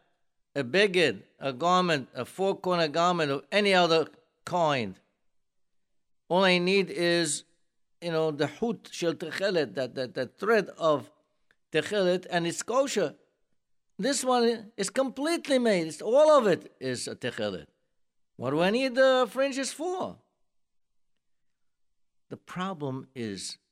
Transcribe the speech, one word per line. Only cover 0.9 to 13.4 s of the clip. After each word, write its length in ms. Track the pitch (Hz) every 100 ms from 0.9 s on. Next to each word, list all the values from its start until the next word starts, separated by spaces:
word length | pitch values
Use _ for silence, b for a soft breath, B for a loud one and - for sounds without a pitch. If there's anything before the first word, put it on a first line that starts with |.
| 180 147 101 - -
a 140 | 139
garment, 560 | 123 170 180 180 147 -
a 100 | 131
four-corner 640 | 117 - 190 190 185 175 156
garment 420 | 165 175 175 147
of 140 | 139 -
any 220 | 202 202
other 340 | 185 170 160 147 _ _ _ -
kind, 520 | 175 156 135 101 92 _ _ _ _ _ _ _ _ _ _ _ _ -
all 140 | 175
I 120 | 190 180
need 340 | 180 196 185
is, 540 | 160 175 170 160 - - _ _ _ _ -
you 100 | 170
know, 200 | 160 160
the 160 | 147 143
hut 420 | - 233 185 -
shel 220 | - 170
techelet, 640 | 135 156 - 196 175 123
that, 200 | 95 127
that, 200 | 135 127
that 240 | - 123 -
thread 320 | 202 220 180 -
of 320 | 160 143 107 _ _ _ _ _ _
techelet, 540 | 156 151 208 180 180 -
and 160 | 175 170
it's 160 | -
kosher. 520 | - 254 277 214 147 - _ _